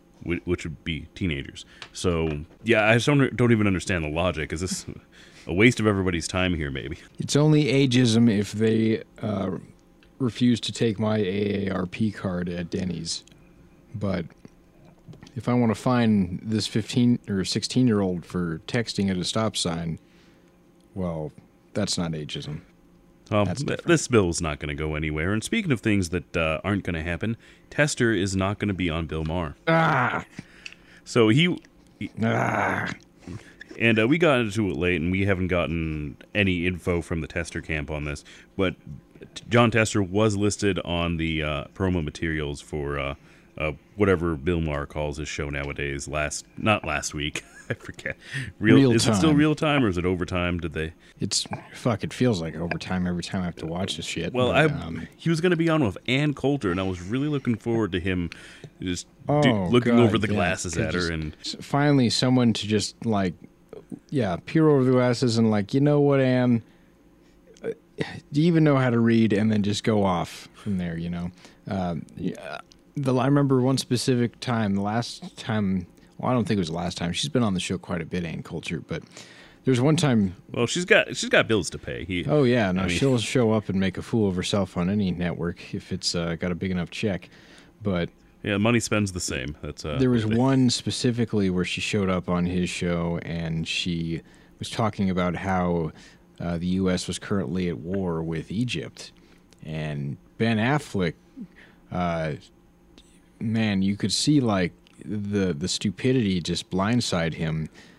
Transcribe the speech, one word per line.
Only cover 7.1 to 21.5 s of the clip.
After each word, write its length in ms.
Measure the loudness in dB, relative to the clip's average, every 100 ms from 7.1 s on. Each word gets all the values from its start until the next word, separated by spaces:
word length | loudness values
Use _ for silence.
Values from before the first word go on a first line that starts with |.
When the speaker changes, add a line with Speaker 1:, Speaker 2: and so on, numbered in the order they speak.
| -10
Speaker 2:
It's 180 | -2 2
only 280 | 6 4 4
ageism 640 | 4 4 4 4 6 4
if 220 | 4 -2
they, 520 | 0 2 2 2 0 -4 -8
uh, 300 | -6 -4 -4 -6 -12 -20 _ _ -20 _
refuse 400 | -4 2 2 2
to 140 | -2
take 260 | -2 -2 0
my 200 | 0 2
A 480 | 0 0 0 0 -2
A 60 |
R 120 | -2 -4
P 260 | -2 -4
card 380 | -2 -4 -4 -4
at 200 | -6 -4
Denny's. 540 | -4 -4 -6 -6 -10 -10 -20 -20 -20 -20 -20 _ -6
But 300 | -4 -4 -6 -12 -20 _ _ -20 -20 -20 -20 -20 -14 -8
if 120 | 0
I 60 |
wanna 220 | 2 2 2
find 640 | 2 4 4 4 2 -4
this 240 | -4 -2 0
fifteen 520 | -2 -2 2 4 2 0
or 140 | -4 -2
sixteen-year-old 800 | -4 -2 2 4 4 2 -2 -4
for 340 | -4 -4 -6 -4
texting 420 | -4 -2 -2 0
at 60 | 0
a 60 |
stop 320 | -2 -2 -2 -2
sign, 440 | -4 -4 -6 -8 _ -20 -20 _ _ _ _ _ _
well, 380 | -6 -4 -4 -8 -12 -20